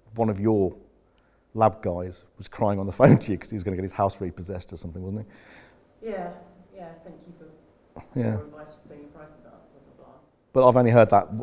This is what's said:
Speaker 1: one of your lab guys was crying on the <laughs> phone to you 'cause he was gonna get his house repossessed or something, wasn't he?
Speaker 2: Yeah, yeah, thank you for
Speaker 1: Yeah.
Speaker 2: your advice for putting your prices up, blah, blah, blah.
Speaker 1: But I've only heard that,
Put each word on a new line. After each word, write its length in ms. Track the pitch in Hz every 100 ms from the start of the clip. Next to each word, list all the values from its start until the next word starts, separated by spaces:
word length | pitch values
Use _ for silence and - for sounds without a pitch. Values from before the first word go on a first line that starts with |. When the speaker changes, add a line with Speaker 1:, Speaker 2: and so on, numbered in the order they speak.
| _ 110
Speaker 1:
one 140 | 110
of 120 | 98
your 340 | 110 107 90 - _ _ _ _ _ _ _
lab 280 | 110 110 -
guys 440 | 95 87 92 - _ -
was 120 | 98
crying 300 | - 107 101
on 60 | 98
the 60 |
<laughs> 80 | -
phone 160 | 131 127
to 140 | -
you 60 | 90
'cause 140 | -
he 40 | 107
was 80 |
gonna 140 | 92 92
get 60 |
his 100 | 95
house 260 | - 98 -
repossessed 540 | 92 87 90 90 -
or 40 | 85
something, 240 | 90 85
wasn't 240 | 92 107 110 - - - - _ _ _
he? 80 | 220
Speaker 2:
Yeah, 220 | 190 175 - - - - 190
yeah, 140 | 170 165 180
thank 100 | 156 -
you 60 | -
for 80 | 156 - _ _ _ - - 131
Speaker 1:
Yeah. 140 | 113
Speaker 2:
your 100 | 110 -
advice 280 | 151 -
for 140 | - -
putting 160 | 147
your 80 | 147
prices 340 | 151 151 - -
up, 240 | - _
blah, 100 | 139 139 _
blah, 100 | -
blah. 100 | - _ _ _
Speaker 1:
But 160 | 135 127
I've 100 | 123
only 120 | 120
heard 220 | 117 107
that, 160 | 101 82 110